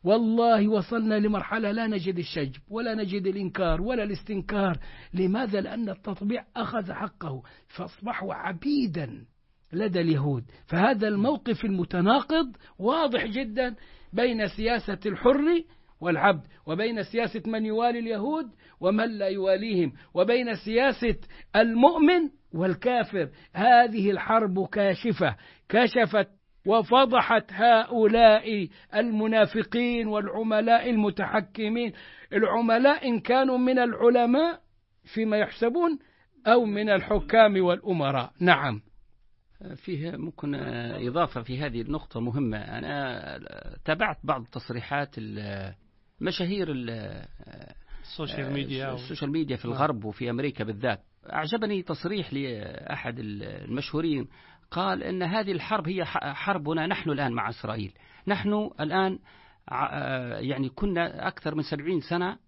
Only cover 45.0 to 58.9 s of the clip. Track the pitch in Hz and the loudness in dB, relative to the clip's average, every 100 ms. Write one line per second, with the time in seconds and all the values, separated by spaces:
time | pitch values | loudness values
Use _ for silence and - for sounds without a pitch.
45 | 143 - 107 104 104 98 95 98 _ _ | -4 -8 -10 -10 -10 -10 -10 -14 _ _
46 | _ _ 185 180 175 202 170 135 117 113 | _ _ -6 -4 -4 -4 -4 -6 -8 -10
47 | 98 101 - - - - - - - - | -10 -12 -16 -18 -18 -20 -20 -20 -16 -16
48 | - - 147 147 135 139 135 131 135 127 | -14 -10 -8 -8 -6 -6 -6 -6 -8 -10
49 | 127 151 143 160 147 127 120 123 151 120 | -12 -8 -4 -4 -4 -6 -6 -2 -2 -2
50 | 107 101 120 120 143 131 110 104 123 101 | -8 -8 -6 -4 -6 -4 -8 -4 -4 -4
51 | _ _ - - 156 226 214 202 175 156 | _ _ -8 -6 -4 -4 -2 -4 -4 -6
52 | 170 202 - 139 135 110 - - - - | -4 -6 -6 -6 -6 -8 -10 -12 -10 -8
53 | 127 120 107 101 101 98 92 123 147 147 | -8 -8 -8 -8 -10 -12 -8 -8 -4 -4
54 | 165 139 - - - _ _ 170 190 185 | -2 -2 -6 -14 -20 _ _ -4 -2 -4
55 | - 185 175 214 202 175 - 214 160 185 | -4 -4 -2 -2 -2 -6 -2 -4 -2 -4
56 | 160 - 143 139 - 190 147 160 160 - | -4 -4 -6 -6 -4 -2 -2 -2 -2 -2
57 | 160 139 135 117 104 - 107 110 98 _ | -2 -2 -2 -2 -4 -6 -8 -6 -8 _
58 | _ - - 202 202 208 214 - 156 | _ -12 -4 -2 0 -2 -4 -6 -2